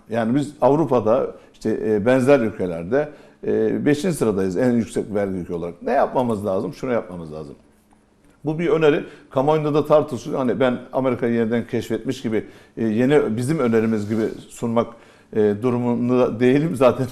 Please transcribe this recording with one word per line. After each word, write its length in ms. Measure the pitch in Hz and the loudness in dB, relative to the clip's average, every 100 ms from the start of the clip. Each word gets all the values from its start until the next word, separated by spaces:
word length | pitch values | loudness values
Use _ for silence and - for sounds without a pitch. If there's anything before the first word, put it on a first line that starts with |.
| - | -6
Yani 260 | 110 113 135 | -2 0 0
biz 180 | 143 - | -2 0
Avrupa'da, 760 | 127 147 143 123 107 123 - - - | 2 4 2 2 2 2 0 -8 -20
işte, 260 | - 110 107 110 | -8 -4 -2 0
e, 200 | 107 107 | 0 2
benzer 340 | 131 123 143 | 2 6 4
ülkelerde, 680 | 113 - 92 82 85 131 151 - - _ - | 4 -4 -6 -6 -2 -2 -2 -10 -20 _ -4
e, 380 | 107 110 113 123 | 0 0 0 0
beşinci 280 | 147 185 | 0 0
sıradayız 440 | 151 113 98 95 90 | 0 0 0 0 0
en 140 | 127 | 2
yüksek 420 | 120 104 - 98 | 2 0 -4 -4
vergi 240 | 101 98 95 | -2 -2 -4
yükü 160 | 82 | -6
olarak. 280 | 87 85 85 | -6 -8 -8
Ne 100 | 139 | -2
yapmamız 540 | 254 - 147 123 107 101 | 0 0 -2 -2 -2 -2
lazım? 280 | 95 92 | -4 -4
Şunu 180 | - 131 | -8 -4
yapmamız 420 | 113 - 90 78 | -4 -6 -12 -14
lazım. 220 | 76 71 69 _ _ _ _ _ _ _ _ 143 | -14 -16 -18 _ _ _ _ _ _ _ _ -8
Bu 140 | 156 | -4
bir 80 | 170 | 0
öneri. 360 | 160 156 165 - - - | 2 4 2 -2 -16 -6
Kamuoyunda 440 | 135 147 156 151 | -2 2 2 2
da 120 | 147 151 | 0 4
tartışılıyor. 540 | 151 147 120 - 147 | 4 2 -6 -6 -4
Hani 200 | 127 101 | -2 2
ben 200 | 127 120 - | 0 0 -6
Amerika'yı 400 | 135 131 117 120 | -2 -2 0 0
yeniden 340 | 117 113 117 110 | 0 0 -2 -2
keşfetmiş 540 | 117 - 110 131 127 | -4 -4 -4 -4 -6
gibi, 240 | 117 107 95 - - - | -2 -4 -4 -16 -18 -4
e, 80 | 113 | -2
yeni 520 | 107 127 147 117 110 | 0 4 4 2 -2
bizim 220 | 123 160 | -2 0
önerimiz 500 | 123 113 113 110 104 | 2 2 2 -2 -2
gibi 120 | 110 107 - - | -2 -2 -4 -16
sunmak, 380 | - 120 117 110 - - - - 110 | -8 -2 0 -2 -4 -20 -20 -8 0
e, 180 | 104 101 | 2 2
durumunda 800 | 123 120 120 120 120 127 127 110 | 0 0 0 -2 2 2 2 2
değilim. 360 | 123 139 165 120 | 4 4 2 4
Zaten 320 | 127 110 123 | 4 4 -2